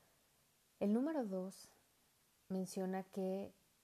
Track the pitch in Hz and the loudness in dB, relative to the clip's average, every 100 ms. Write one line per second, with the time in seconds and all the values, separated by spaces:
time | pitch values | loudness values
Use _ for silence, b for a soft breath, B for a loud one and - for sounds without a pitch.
0 | b b b b b _ _ _ 202 220 | b b b b b _ _ _ 2 4
1 | 285 311 220 190 190 - - - _ _ | 4 2 0 -2 -4 -8 -18 -20 _ _
2 | _ _ _ _ - 190 185 196 185 190 | _ _ _ _ -4 -2 0 -2 0 -2
3 | 190 - 185 190 196 - _ _ | -4 -2 0 0 -4 -10 _ _